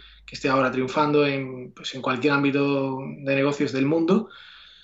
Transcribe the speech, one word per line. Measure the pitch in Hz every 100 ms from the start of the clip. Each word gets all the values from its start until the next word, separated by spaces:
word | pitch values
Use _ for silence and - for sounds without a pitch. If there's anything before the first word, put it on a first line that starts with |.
| - - -
que |
esté | 117 143
ahora | 135 127
triunfando | 127 131 156 147 147 143
en, | 139 131 127 123
pues, | - -
en | 131
cualquier | 127 123 147
ámbito | 139 139 139 143 139 135 131
de | 147 151 135
negocios | 135 143 143 139
del | 131 139
mundo. | 165 165 214 - - - - - -